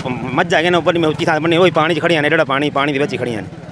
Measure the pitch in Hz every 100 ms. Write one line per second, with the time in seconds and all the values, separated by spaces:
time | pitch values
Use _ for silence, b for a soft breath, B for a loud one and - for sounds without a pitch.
0 | 131 127 123 131 175 175 170 175 160 170
1 | 160 151 170 156 160 170 180 160 156 175
2 | 165 165 147 160 139 135 147 - 143 135
3 | 143 123 123 110 95 - -